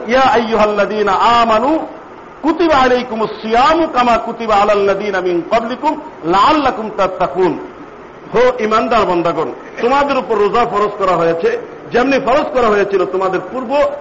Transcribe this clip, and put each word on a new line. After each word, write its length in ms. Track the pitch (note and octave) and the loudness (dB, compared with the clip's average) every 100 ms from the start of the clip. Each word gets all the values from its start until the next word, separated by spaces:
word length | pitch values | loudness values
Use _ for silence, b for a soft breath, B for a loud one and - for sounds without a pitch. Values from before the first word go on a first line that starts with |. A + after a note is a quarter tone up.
| G#3 | 0
ইয়া 200 | B3+ C4 | 2 4
আইয়ুহাল্লাযীনা 840 | A3 A3+ G#3+ G#3+ G#3 G3 G#3+ G3+ F3+ G#3+ | 2 0 0 2 2 0 0 0 2 4
আমানু 380 | A#3 A#3 A3 C4 D#4+ - - - - - - | 4 4 2 2 -2 -4 -14 -18 -20 -20 -6
কুতিবা 340 | D4+ E4 E4+ C#4 | -2 0 2 4
আলাইকুমুস 580 | B3+ B3 - A3+ G#3 - | 4 2 -2 -4 -4 -6
সিয়ামু 480 | A3 A3+ C#4+ E4 D#4 | -2 2 4 4 2
কামা 280 | C4+ B3 A3+ | 2 2 2
কুতিবা 360 | - A3+ A3 | -2 -6 0
আলাল্লাযীনা 640 | G3+ G#3 G3+ G3 G3 G#3+ F#3+ | 2 4 2 2 0 -2 -2
মিন 160 | F3+ F3 | -2 -2
ক্বাবলিকুম 500 | - A3+ A#3 B3 D4+ D#4 - - | 0 -2 -2 -4 -4 -4 -10 -10
লাআল্লাকুম 640 | D#3+ F#3+ B3 D#4 C4 G#3 A3 | -2 2 4 2 0 -2 -8
তাত্তাকুন। 640 | - F#3 - F3+ F#3 F3+ C#3 - - - - - - - | -2 -2 0 -4 0 0 0 -8 -16 -20 -20 -20 -20 -4
হো 160 | G#3+ B3+ B3+ | 2 2 2
ঈমানদার 460 | G#3+ A3 B3 A3+ F#3 | 0 0 2 0 2
বান্দাগণ, 420 | F3 E3 D#3 C3+ - - - | 0 0 -2 -4 -8 -16 -4
তোমাদের 360 | A#3 C#4 C#4 B3+ | 0 0 0 -2
উপর 160 | - G#3+ | -2 0
রোজা 240 | G3+ A#3 | 2 2
ফরজ 280 | A#3 G#3 G#3 - | 0 0 -2 -2
করা 160 | F#3+ E3+ | -2 2
হয়েছে, 340 | E3 E3 A3 A#3 - - - | 0 0 -2 -2 -8 -16 -4
যেমনি 280 | A3+ C4 C4 | 0 2 0
ফরজ 260 | G3 C#4+ D4+ | 2 0 0
করা 160 | B3+ A#3 | 0 2
হয়েছিল 340 | G#3 G3 G3 | 2 0 0
তোমাদের 360 | - F#3+ F#3 F#3 | 0 -2 -2 -4
পূর্ব 300 | - B3+ A#3 C#4+ C#4+ - | -6 -10 -4 0 0 -2